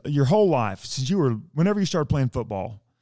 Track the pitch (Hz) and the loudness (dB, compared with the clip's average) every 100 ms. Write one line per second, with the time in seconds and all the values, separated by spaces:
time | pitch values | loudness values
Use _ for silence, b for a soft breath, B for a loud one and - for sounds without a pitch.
0 | - 143 131 214 202 139 107 95 - - | -4 0 2 4 4 2 0 -6 -10 -6
1 | 131 196 135 110 - 147 180 208 185 175 | -2 0 0 0 -6 0 0 2 0 -2
2 | 143 147 127 131 107 98 92 104 _ _ | 0 0 0 -2 -6 -8 -8 -12 _ _